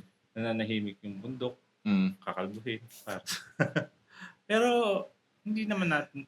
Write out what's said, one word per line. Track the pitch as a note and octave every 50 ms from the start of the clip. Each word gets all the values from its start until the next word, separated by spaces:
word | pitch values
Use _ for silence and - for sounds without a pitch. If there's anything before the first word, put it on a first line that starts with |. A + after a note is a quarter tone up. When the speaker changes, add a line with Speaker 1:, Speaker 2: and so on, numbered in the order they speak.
| - - _ _ _ _
Speaker 1:
nananahimik | - A2 A2+ A#2 A2+ A2 G#2+ G#2+ A2 G#2+ G#2 G2+ G2 -
yung | - G#2 G2 F#2+
bundok, | G2+ B2 C3 B2+ B2+ B2 B2 - _ _ _ _
Speaker 2:
Mm. | - G#2+ G2+ F#2+ F#2+ F#2 F#2+ -
Speaker 1:
kakalbuhin. | - F#2+ F2 F#2 F#2+ G2 G2+ A2 A2 B2 A2+ A2 A#2 - - -
Para | - G#2+ G2 F2+
sa | - - - - - - - -
<laughs> | C#3 - - - C3 - _ _ _ _ - - - - - _ _
Pero | - G#3 A3 A#3+ B3 A#3+ A#3+ A#3 G#3 G3 - F#3+ - _ _ _ _ _ _
hindi | - G#3 G#3+ A3 A3
naman | G#3 G#3 G3 F#3 E3+
natin, | D#3 D3 D3 - - C#3 C#3